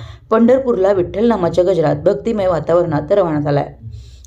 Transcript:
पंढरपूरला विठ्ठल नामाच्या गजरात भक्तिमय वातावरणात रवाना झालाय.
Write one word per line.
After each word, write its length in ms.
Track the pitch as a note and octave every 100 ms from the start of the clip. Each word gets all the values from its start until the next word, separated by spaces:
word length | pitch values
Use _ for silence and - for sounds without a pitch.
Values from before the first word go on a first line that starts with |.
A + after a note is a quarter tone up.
| - - -
पंढरपूरला 600 | A3+ A#3 C4 B3+ A#3 F#3+
विठ्ठल 360 | G3+ E3+ F#3+ A#3
नामाच्या 360 | G#3+ E3+ E3+
गजरात 320 | F3+ F3 D3+ D3
भक्तिमय 520 | D#3+ G3+ A3+ A3 F#3
वातावरणात 640 | E3 C#3+ E3+ F3 D3+ D3+
रवाना 280 | G#3 F3 D3+
झालाय. 340 | D3 C#3+ - - - - - -